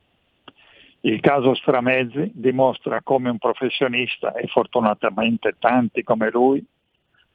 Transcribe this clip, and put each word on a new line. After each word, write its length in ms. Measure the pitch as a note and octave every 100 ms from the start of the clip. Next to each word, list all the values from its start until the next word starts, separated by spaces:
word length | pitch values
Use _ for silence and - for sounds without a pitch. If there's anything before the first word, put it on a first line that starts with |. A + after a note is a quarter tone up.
| _ _ _ _ - _ _ - - _
Il 180 | - A2
caso 340 | - C#3+ B2+
Stramezzi 760 | A#2+ - C3 B2 C3 B2 B2 F#3
dimostra 680 | - B2+ B2+ C3 G#2+ - A2+
come 280 | - C3+ B2+
un 80 | A#2
professionista, 960 | A#2+ - B2+ - C3 A#2+ B2 - A2+
e 140 | A#2 A#2+
fortunatamente 1040 | - A2 B2 A2 G2+ A2 G2 A2+ A2+ G#2+ -
tanti 440 | A#2 B2+ A#2 -
come 260 | - A2+ A2
lui, 320 | A#2+ B2+ C#3 - _ _ _ _ _ _